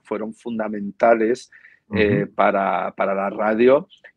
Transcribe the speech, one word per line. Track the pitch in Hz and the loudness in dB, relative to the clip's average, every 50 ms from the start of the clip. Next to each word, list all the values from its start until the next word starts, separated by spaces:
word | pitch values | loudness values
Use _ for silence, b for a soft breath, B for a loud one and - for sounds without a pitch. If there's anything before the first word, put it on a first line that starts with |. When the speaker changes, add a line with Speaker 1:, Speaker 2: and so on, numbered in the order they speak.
| _ | _
Speaker 1:
fueron | - 110 101 110 110 113 | -10 -8 -8 -8 -10 -12
fundamentales, | - - 120 117 110 107 107 107 104 101 101 - - 120 117 120 113 110 110 127 - - B B B B B B B B _ 104 | -14 -12 -10 -8 -6 -6 -6 -6 -8 -8 -10 -4 2 2 4 4 4 2 0 -2 -2 -6 B B B B B B B B _ -2
eh, | 107 107 104 101 101 101 | 0 2 2 2 0 -2
Speaker 2:
Ujú. | - - | -2 -2
Speaker 1:
para, | - 101 104 101 98 98 92 92 90 92 95 - | 0 0 2 2 0 0 0 -2 -2 -4 -6 -6
para | - 101 95 98 | -4 -4 -2 -2
la | 95 98 101 | -2 -4 -6
radio | 101 110 104 107 110 110 123 127 135 151 190 B B B B B B | -4 -4 -2 -2 0 2 4 4 4 4 2 B B B B B B